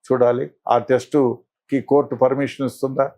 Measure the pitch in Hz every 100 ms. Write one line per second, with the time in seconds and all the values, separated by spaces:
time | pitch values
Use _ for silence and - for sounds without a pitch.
0 | - 131 123 123 143 _ - 120 104 127
1 | - 147 127 113 _ _ _ 135 - 143
2 | 143 123 131 139 135 - 131 - 135 135
3 | 135